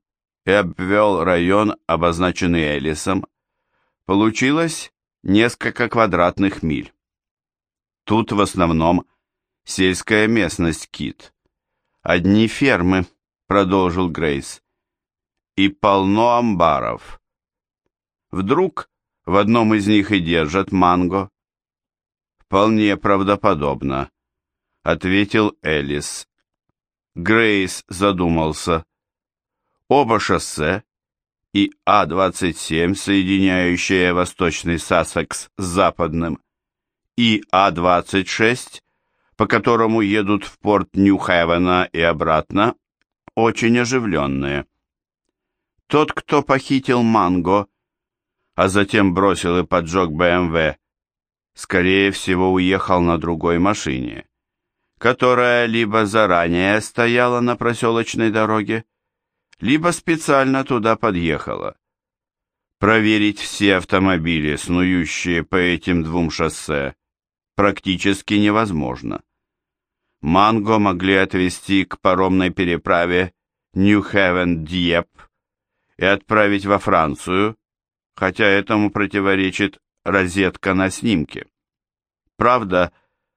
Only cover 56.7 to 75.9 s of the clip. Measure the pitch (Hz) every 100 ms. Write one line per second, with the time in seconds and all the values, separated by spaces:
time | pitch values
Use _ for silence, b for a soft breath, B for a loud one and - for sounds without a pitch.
56.7 | 107 - - 117 120 123 120 120 120 120
57.7 | 117 117 117 113 - 113 110 110 107 107
58.7 | 113 - _ _ _ _ _ _ - 107
59.7 | 156 175 - - 160 - 139 131 135 135
60.7 | 123 110 110 113 90 82 71 - 50 50
61.7 | - _ _ _ _ _ _ _ _ _
62.7 | - 101 110 107 107 104 104 - - 101
63.7 | 92 - 95 95 90 80 80 76 71 85
64.7 | 87 92 87 78 - 87 85 78 92 87
65.7 | 82 95 85 80 87 82 - 80 - -
66.7 | 71 69 - _ _ _ _ _ - 101
67.7 | 95 95 87 98 95 - 104 104 110 107
68.7 | 78 64 64 58 50 _ _ _ _ _
69.7 | _ _ _ _ - 73 92 107 113 104
70.7 | 110 101 90 95 95 95 92 90 - -
71.7 | 98 90 - 98 90 95 95 92 87 87
72.7 | 85 95 87 87 90 90 _ _ _ _
73.7 | 95 101 104 - 101 92 90 87 82 78
74.7 | 90 87 85 - _ - _ _ _ _
75.7 | _ _